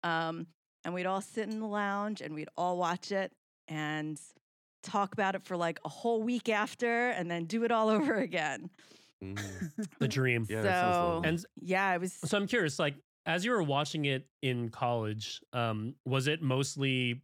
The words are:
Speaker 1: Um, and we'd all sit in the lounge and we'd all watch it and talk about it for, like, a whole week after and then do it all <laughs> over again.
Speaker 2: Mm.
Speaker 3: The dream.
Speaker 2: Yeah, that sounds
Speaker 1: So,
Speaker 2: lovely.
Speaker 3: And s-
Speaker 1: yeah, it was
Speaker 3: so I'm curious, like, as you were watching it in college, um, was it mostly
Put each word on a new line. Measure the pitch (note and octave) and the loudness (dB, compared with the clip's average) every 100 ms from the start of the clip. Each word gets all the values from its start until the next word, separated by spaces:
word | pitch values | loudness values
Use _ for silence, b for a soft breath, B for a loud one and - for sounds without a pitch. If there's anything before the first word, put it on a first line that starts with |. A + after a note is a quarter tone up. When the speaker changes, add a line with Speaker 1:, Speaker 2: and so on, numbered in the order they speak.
Speaker 1:
Um, | F3 E3 E3 E3 E3+ _ _ _ | 0 0 0 -4 -10 _ _ _
and | E3+ | -6
we'd | F3+ F3+ | -2 0
all | G3 | -2
sit | G3+ - G#3 | -4 -6 -4
in | A3 | -4
the | A3 | -4
lounge | G#3 G3+ G3+ G#3 G#3 | -2 0 0 -2 -6
and | - D3+ | -8 -8
we'd | D#3 - | -8 -2
all | F3+ F3+ | 0 2
watch | F3 F3+ - | 0 -2 -2
it | G3 F#3+ _ _ _ - | -2 -2 _ _ _ -8
and | D#3 D3+ D#3 D3+ D3+ - _ _ _ _ _ | -4 -4 -2 -4 -6 -12 _ _ _ _ _
talk | - G3+ G3 | -4 -2 -2
about | - G3 | 0 0
it | F#3+ | 0
for, | - F3+ | -4 -2
like, | E3+ E3 D#3 | -2 -2 -10
a | |
whole | - A#3 A3+ | -4 0 0
week | A3 B3 - | 0 -2 0
after | G#3+ G#3+ - A#3+ A#3 B3 | 0 0 -2 0 2 0
and | G#3 E3+ | 0 -2
then | E3+ E3 | -4 -2
do | A3+ | -2
it | A3+ | 2
all | A#3 A3 | 4 4
<laughs> | G#3+ | 4
over | D4 A3 | 4 2
again. | A#3 E3+ D3+ C3 F3+ _ B B B _ | 0 0 -2 -4 -8 _ B B B _
Speaker 2:
Mm. | F#2+ G2+ G2+ F#2+ F3 - G3+ - | -8 -8 -8 -6 -8 -6 -8 -2
Speaker 3:
The | C3+ | 0
dream. | C3+ C3 A#2+ A2 | 2 4 2 2
Speaker 2:
Yeah, | A2 | 2
that | G#2+ F3+ | 4 4
sounds | F3+ F3+ | 4 4
Speaker 1:
So, | F3 | 4
Speaker 2:
lovely. | E3 E3 | 2 0
Speaker 3:
And | E3+ | 0
s- | - - | -4 -14
Speaker 1:
yeah, | F3 F#3 G3 F3+ | -2 2 2 2
it | |
was | F#3 | -2
Speaker 3:
so | - D#3+ G#3 | -4 0 0
I'm | G3+ | 2
curious, | B3 D#3+ C#3+ | 2 2 2
like, | D3+ C#3+ _ _ - | 0 -2 _ _ -2
as | F3 G#3+ | 0 2
you | |
were | A#3 | 2
watching | D3+ C#3 D3 D#3+ D3 | 4 2 0 0 0
it | C3 - _ | 0 -4 _
in | C3+ A#2+ A#2 | -2 0 -2
college, | - B2 A#2+ G#2+ G#2+ G#2 - _ | -2 0 2 0 -4 -6 -10 _
um, | B2 A#2 A2 A2 - - | -2 0 0 -4 -6 0
was | C3+ C3 | 2 2
it | E3 | 2
mostly | C#3+ C3 C#3 - C3+ C3 B2 B2 | 2 2 0 0 0 2 0 -2